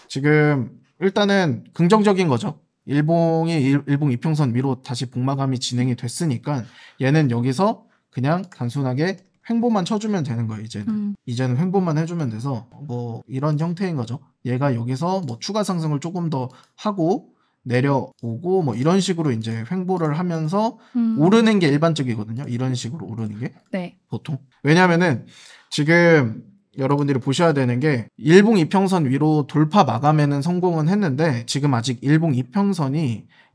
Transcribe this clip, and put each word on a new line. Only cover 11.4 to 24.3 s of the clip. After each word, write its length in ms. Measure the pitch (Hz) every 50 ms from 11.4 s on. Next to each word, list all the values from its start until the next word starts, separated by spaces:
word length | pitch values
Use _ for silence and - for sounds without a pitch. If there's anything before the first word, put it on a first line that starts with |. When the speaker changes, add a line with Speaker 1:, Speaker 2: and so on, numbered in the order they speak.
| 131 127 123 127
Speaker 1:
횡보만 400 | 180 185 180 202 185 170 151 151
해주면 320 | 165 165 175 170 151 120
돼서 380 | 110 107 120 143 131 107 - _ - - 147 147
뭐 360 | 123 123 120 117 113 117 - -
이런 320 | 135 131 139 156 151 147
형태인 360 | 160 175 170 170 196 180 165
거죠. 240 | 135 113 110 120 - - _ _ _ -
얘가 300 | 120 123 123 143 139 120
여기서 460 | 113 117 123 131 123 160 175 190 190
뭐 160 | 180 127 113 113
추가 240 | - - 202 220 208
상승을 360 | - 185 170 160 156 147 135
조금 300 | - 170 196 180 170 160
더 200 | 143 131 127 131 - - _ _ _
하고 540 | - - 214 202 202 160 170 208 294 - _ _ _ _ _ _ _ -
내려오고 1000 | 123 120 127 135 143 143 127 - - _ - - 117 113 123 175 180 190 190 165
뭐 120 | 131 104
이런 260 | 117 131 160 185 196
식으로 300 | 180 190 180 165 156 143
이제 340 | 120 110 110 113 113 113 110 113
횡보를 480 | 180 190 180 180 185 175 165 151 147 160
하면서 600 | 180 175 165 160 160 156 185 208 220 233 220 - _ _ -
Speaker 2:
음. 240 | 247 233 226 220 175
Speaker 1:
오르는 400 | 151 180 208 226 220 220 214 196
게 80 | 170 139
일반적이거든요. 800 | 143 147 165 165 156 151 135 123 110 117 104 110 110 123 143 117
이런 280 | 120 117 131 131 127
식으로 300 | 123 - 113 143 170 101
오르는 340 | - 110 110 110 107 104 104
게 140 | 120 - - _ _ - -
Speaker 2:
네. 240 | 190 175 175 - _ _ -
Speaker 1:
보통. 280 | - 107 - -